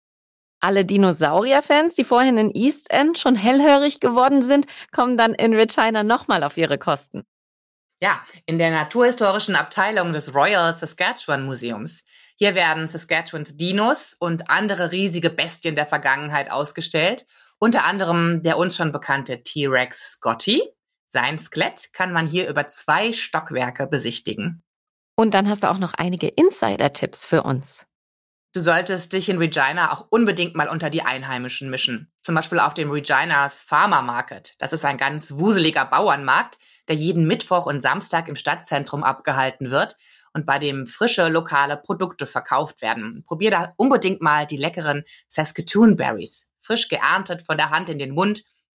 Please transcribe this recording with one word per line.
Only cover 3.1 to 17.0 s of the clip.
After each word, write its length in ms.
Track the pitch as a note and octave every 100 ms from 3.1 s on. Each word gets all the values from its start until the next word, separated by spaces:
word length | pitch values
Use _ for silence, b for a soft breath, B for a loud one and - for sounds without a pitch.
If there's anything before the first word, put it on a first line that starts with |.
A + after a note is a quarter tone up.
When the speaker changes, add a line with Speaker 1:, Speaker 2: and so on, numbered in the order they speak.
| E4+
Speaker 1:
schon 180 | C4+ A#3+
hellhörig 640 | G#3+ C#4 D4 C#4 D4 -
geworden 420 | B3 A#3+ C4 C#4
sind, 240 | B3 C#4+ C#4+ B B
kommen 240 | - B3 A#3+
dann 180 | A3+
in 200 | - A3+
Regina 480 | A3 A3+ - A3+ A3
nochmal 400 | G#3 B3 - F#3+
auf 140 | C#3+ E3+
ihre 220 | D#3 C#3
Kosten. 460 | - C#3+ - G3 - _ _ _ _ _ _ _
Speaker 2:
Ja, 200 | F#3+ - B B
in 140 | - E3
der 120 | E3
naturhistorischen 840 | D#3+ D3+ A#3 B3 B3 G#3 G3+ G3+ E3+
Abteilung 560 | D3+ - G3 G#3+ F3
des 220 | D#3 C#3+
Royal 400 | C#3 E3 G3+ E3 E3
Saskatchewan 680 | D#3 - F#3 B3 - C#3 C3+
Museums. 580 | C3 A#2+ G#2+ D#3+ - b b b _
Hier 160 | G3+
werden 340 | F#3 E3 D#3 D#3+
Saskatchewans 680 | E3 - D#3+ E3 D#3+ D3 D3
Dinos 580 | F3 G3 A3+ D4+ - -
und 320 | F3 E3 -
andere 420 | E3 G#3 F3+ F3
riesige 380 | F3+ G3 E3+ E3
Bestien 440 | E3 D#3+ - E3
der 120 | D3 D3
Vergangenheit 640 | D3 C#3+ C3+ D3 D3 C#3
ausgestellt. 760 | C3+ D3 - D#3+ D#3+